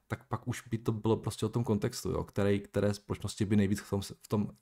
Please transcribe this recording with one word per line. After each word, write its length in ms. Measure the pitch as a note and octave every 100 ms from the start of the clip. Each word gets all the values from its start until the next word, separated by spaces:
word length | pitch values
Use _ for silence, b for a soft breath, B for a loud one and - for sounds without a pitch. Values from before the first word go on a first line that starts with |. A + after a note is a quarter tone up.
| -
tak 220 | A2 -
pak 200 | A#2 -
už 200 | - -
by 100 | A2+
to 140 | -
bylo 240 | A2 A2 G#2+
prostě 300 | - - G#2+
o 20 |
tom 160 | A#2
kontextu, 460 | A#2+ G#2 A#2 - F#2
jo, 140 | E2
který, 360 | E2+ - G2+ G2+
které 340 | - G#2 G2+
společnosti 500 | G2+ - - G#2 -
by 120 | G2+ G#2
nejvíc 240 | G2 G#2
v 100 | -
tom, 120 | G2+
v 260 | G2 - -
tom, 220 | G#2+ G2+ -